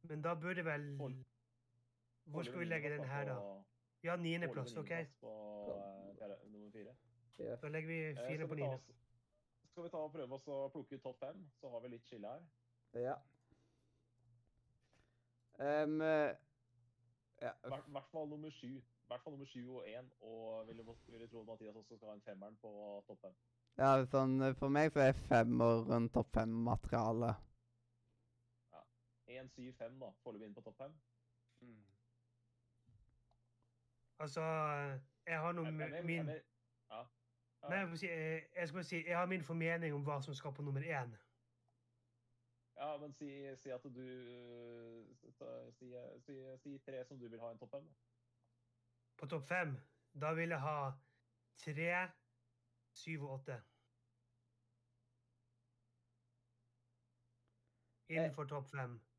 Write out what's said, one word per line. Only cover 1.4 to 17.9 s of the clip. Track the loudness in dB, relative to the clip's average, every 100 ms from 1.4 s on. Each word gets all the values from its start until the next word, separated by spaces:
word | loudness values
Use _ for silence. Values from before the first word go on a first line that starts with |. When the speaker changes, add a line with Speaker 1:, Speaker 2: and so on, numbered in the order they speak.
| _ _ _ _ _ _ _ _ -6
Speaker 1:
Hvor | -4
skal | -2 -2
vi | 0
Speaker 2:
foreløpig |
Speaker 1:
legge | 0 0
Speaker 2:
niendeplass | -2 0
Speaker 1:
den |
her, | 0 0
da? | -2
Speaker 2:
på, | -4 -10 -14 _ _ _
Speaker 1:
Ja, | -2 0
niendeplass, | 2 2 0 -2 -4
Speaker 2:
foreløpig | -4
Speaker 1:
OK. | -2
Speaker 2:
niendeplass | -2 -4 -8
på, | -10 -8 -8 -6 -4
eh, | -4 -6 -10 -12 -10
fjerde, | -8 -10 -12
nummer | -16 -14
fire. | -14 -16 -18 _ _ _ -8
Speaker 3:
Ja. | -6 -6
Speaker 1:
Da | -4
legger | -4 -4
vi | -4
Speaker 2:
Eh, | -4 -4
Speaker 1:
fire | -4 -2
Speaker 2:
skal | -2
Speaker 1:
på | -2
Speaker 2:
vi |
ta | -2
Speaker 1:
niende. | -2
Speaker 2:
oss, | -8 -20 _ _ _ _ _ _ _
skal | -10
vi | -6
ta | -4
og | -4
prøve | -4 -6
oss | -6 -4
å | -2 -2
plukke | -4 -8 -8
ut |
topp | -8 -6
fem, | -8 -8 -16 _
så | -8
har | -6
vi | -6
litt | -10 -12
skille | -8 -8
her. | -8 -12 _ _ _ _
Speaker 3:
Ja. | -2 -2 -2 -8 _ _ -20 _ _ _ _ _ _ _ -20 _ _ _ _ _ _ -20 _ _ _ _ -2
Ehm, | 2 4 4 4
eh, | 6 6 6 2 _ _ _ _ _ _ _ _ _ -8
ja. | -8 -6
Speaker 2:
Hvert, | -8 -8
hvert | -6